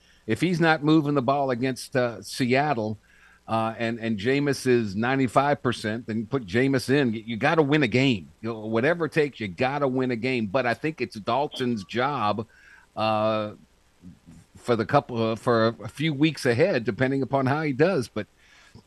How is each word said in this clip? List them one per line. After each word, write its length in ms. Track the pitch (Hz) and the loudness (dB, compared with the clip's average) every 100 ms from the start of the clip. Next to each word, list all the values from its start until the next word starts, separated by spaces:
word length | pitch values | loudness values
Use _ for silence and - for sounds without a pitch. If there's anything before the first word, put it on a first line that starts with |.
| _ _ - | _ _ -4
If 140 | - | 0
he's 200 | 170 165 | 0 2
not 240 | 165 156 | 4 4
moving 300 | 147 160 147 | 4 4 4
the 80 | 143 | 0
ball 280 | 123 143 135 | 2 0 0
against, 460 | 120 131 120 - 131 | -2 -2 -4 -4 -2
uh, 260 | 123 104 | -2 -4
Seattle, 760 | 101 - 123 131 147 117 107 110 _ _ - _ - | -12 -4 2 2 2 0 -2 -6 _ _ -20 _ -4
uh, 260 | 113 110 110 | -2 -2 -2
and, 200 | 117 117 | -4 -4
and 200 | 113 104 | -2 -2
Jameis 480 | 113 143 143 131 127 | 0 0 0 0 2
is 280 | 120 107 | 2 2
ninety-five 680 | 95 120 135 127 139 143 143 | -2 0 0 2 2 2 0
percent, 440 | 127 - 107 113 113 | -2 -4 -4 -6 -6
then 120 | 110 | -6
you 60 | 107 | -4
put 200 | 139 98 | -4 -2
Jameis 440 | 113 135 135 - | 0 2 2 2
in. 220 | 143 127 | 2 2
You, 80 | 110 110 | -2 -6
you 100 | 110 | -2
gotta 260 | 139 165 | 2 2
win 200 | 139 156 | 4 2
a 60 | 127 | 4
game. 400 | 123 135 101 73 - | 4 2 0 -4 -12
You 80 | 113 | -10
know, 160 | 110 107 | -8 -2
whatever 400 | 113 139 175 151 | 0 2 0 -2
it 60 | |
takes, 280 | 160 147 - | 0 -2 -4
you 80 | 107 | -8
gotta 400 | 82 127 143 139 | -2 -2 0 0
win 220 | 127 127 | 0 -2
a 60 | 120 | -2
game. 300 | 127 127 107 | -2 -2 0
But 200 | 113 123 | 0 0
I 80 | |
think 260 | 113 156 156 | -2 -4 -4
it's 160 | 117 110 | -6 -6
Dalton's 680 | 98 123 147 - 123 113 | -2 -2 -2 -4 -4 -4
job, 600 | 90 113 135 139 104 104 110 - - - _ - | -4 -2 -2 0 0 -2 -6 -16 -20 -20 _ -4
uh, 560 | 110 107 110 107 107 101 78 _ _ _ 90 - - 80 - - | 0 2 2 0 -2 -8 -20 _ _ _ -20 -20 -20 -20 -20 -10
for 200 | - 113 | -2 0
the 80 | |
couple, 480 | 101 147 - 117 113 | 2 0 0 -2 -2
uh, 40 | 110 | -2
for 380 | 131 117 113 117 | 0 2 2 0
a 60 | 98 | -10
few 240 | - 160 | -6 -4
weeks 320 | 135 160 143 | 2 0 2
ahead, 400 | 127 113 180 143 | 0 2 2 2
depending 380 | 110 98 131 139 | -2 0 0 0
upon 240 | 127 139 131 | 0 0 0
how 160 | 147 | 0
he 100 | 156 | -2
does. 340 | 123 170 170 110 | 2 2 2 -2
But 200 | 107 98 _ _ - - - | -6 -8 _ _ -20 -20 -20